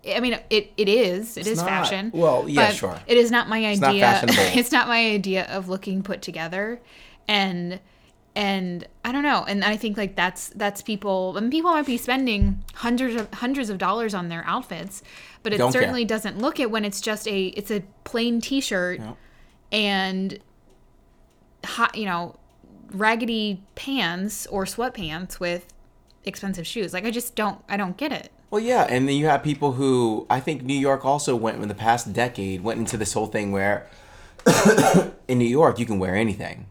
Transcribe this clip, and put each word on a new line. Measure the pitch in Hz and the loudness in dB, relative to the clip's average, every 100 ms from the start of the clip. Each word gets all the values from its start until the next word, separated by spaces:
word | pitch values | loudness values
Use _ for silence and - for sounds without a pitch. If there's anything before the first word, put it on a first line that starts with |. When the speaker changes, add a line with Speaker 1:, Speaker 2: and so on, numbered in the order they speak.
| - | -2
Speaker 1:
I | 202 | -2
mean, | 247 226 - | 0 -2 0
it, | 214 208 - | 0 0 -2
it | 202 | 4
is. | 220 208 180 226 - | 4 4 0 -6 -6
It | |
Speaker 2:
It's | 196 | -4
Speaker 1:
is | 214 | -2
Speaker 2:
not. | 170 | 0
Speaker 1:
fashion, | 156 - 196 208 | 0 0 -2 -4
Speaker 2:
Well, | 165 165 127 117 | 2 4 4 2
yeah, | 143 220 | 4 4
Speaker 1:
but | 202 | 2
Speaker 2:
sure. | 95 87 - | -4 -6 4
Speaker 1:
it | 240 | 6
is | 233 | 6
not | 240 226 | 4 0
my | 220 | -2
Speaker 2:
It's | 220 202 | 0 4
not | 160 | 4
Speaker 1:
idea. | 202 196 | 6 6
Speaker 2:
fashionable. | 196 233 226 | 6 4 4
Speaker 1:
<laughs> | 190 247 | 4 4
It's | 240 | 4
not | 285 233 | 2 4
my | 233 226 | 2 2
idea | 208 190 185 175 | 2 0 -2 -2
of | 190 185 | -6 -6
looking | 190 196 190 | -6 -4 -4
put | 190 196 | -4 -6
together. | - 165 165 185 208 240 - - - - - | -8 -8 -6 -4 -6 -8 -14 -20 -20 -14 -2
And, | 208 190 175 175 185 _ _ _ _ _ | 2 2 0 -6 -8 _ _ _ _ _
and | - 202 196 185 175 - - | -4 0 0 -2 -6 -10 -10
I | 226 | -4
don't | 262 | -2
know. | 285 226 - | 2 0 0
And | 202 | 0
I | 202 214 | 0 0
think, | 226 208 | -2 -2
like, | 196 | -4
that's, | 196 180 - - | 0 -2 -2 -14
that's | - 208 202 | -4 -4 -4
people, | - 208 208 190 185 185 | -6 -6 -2 -2 -2 -2
and | 226 | -2
people | 302 349 | 0 2
might | 320 294 | 2 0
be | 240 | -2
spending | - 262 262 214 202 190 - | -2 0 0 2 2 2 -6
hundreds | - 233 240 262 233 | -6 -2 0 0 -2
of, | 208 | -6
hundreds | 196 240 277 226 | -6 -4 -2 -2
of | 190 | -2
dollars | 185 214 226 | -2 0 -2
on | 196 175 | -4 -6
their | 165 - | -6 -4
outfits, | 185 - 165 180 - - - - - | -4 -6 -12 -12 -14 -18 -20 -20 -10
but | - | -4
it | 208 | 2
Speaker 2:
Don't | 123 | 4
care. | 247 | 4
Speaker 1:
certainly | - 254 | 2 2
doesn't | 233 220 208 185 | 0 -2 -4 -2
look | 254 320 | -2 0
it | 247 | -2
when | 220 | -2
it's | 208 196 | -4 -4
just | - 208 220 | -4 -4 -2
a, | 196 185 | -2 -2
it's | - 202 | -4 -4
a | 214 196 - | -6 -6 -16
plain | - 240 233 233 | -8 -2 0 0
t-shirt | 226 269 262 196 180 180 | 0 -2 0 -2 -2 -4
Speaker 2:
Yep. | 110 - - - - _ _ | -10 -14 -20 -20 -20 _ _
Speaker 1:
and | 208 208 196 190 190 190 - - _ _ _ _ _ _ _ _ _ _ _ | -2 0 0 -2 -2 -4 -8 -18 _ _ _ _ _ _ _ _ _ _ _
hot, | - - 233 - | -12 -2 -2 0
you | 208 | -4
know, | 175 175 - _ _ - - - | -4 -6 -14 _ _ -20 -20 -14
raggedy | 190 214 226 233 226 214 190 - | 0 0 2 0 -2 -2 -4 -10
pants | - - 269 175 175 196 208 - | -14 -4 -2 -2 -2 -6 -6 -6
or | 202 | -4
sweatpants | 190 - 254 247 160 160 185 - | -4 -4 -4 -4 -8 -8 -10 -6
with | 175 175 - - - _ _ _ | -4 -4 -8 -20 -20 _ _ _
expensive | - 190 196 190 160 | -12 -8 -6 -6 -6
shoes. | 240 180 | -6 -4
Like, | 180 | -4
I | 214 | -4
just | 233 240 | -4 -6
don't, | - 214 196 - | -4 -4 -4 -6
I | 202 | -4
don't | 190 180 | -4 -4
get | 294 | -4
it. | 226 - - _ | -6 -10 -20 _
Speaker 2:
Well, | 208 | -2
yeah, | 226 247 160 | 2 4 4
and | 123 135 | 4 2
then | 139 | 4
you | 156 | 4
have | 147 | 4
people | 151 143 143 | 2 0 0
who, | 127 139 127 117 110 - | 2 4 4 4 0 -2
I | 127 | -4
think | 131 147 | -2 -6
New | 127 139 | -2 0
York | 139 135 | 2 2
also | 135 143 143 123 | 2 0 2 0
went, | 110 117 | 0 -2
in | 104 | -6
the | |
past | 101 110 120 113 | -2 2 2 0
decade, | 98 123 - 98 95 | -2 -2 -2 -6 -4
went | 95 113 | -4 -4
into | 110 113 | -4 -4
this | 107 | -2
whole | - 107 | -2 -2
thing | 110 101 | -2 -2
where | 98 98 104 - - - - - - - | 0 2 0 -4 -20 -20 -20 -20 0 4
<coughs> | - 202 214 147 185 - - - | 6 6 6 6 6 4 -6 -2
in | 123 | 2
New | |
York, | 120 127 156 101 | 2 6 4 4
you | |
can | 120 101 | -2 -2
wear | 92 95 | 0 0
anything. | 113 95 87 90 98 | 0 -2 -8 -12 -16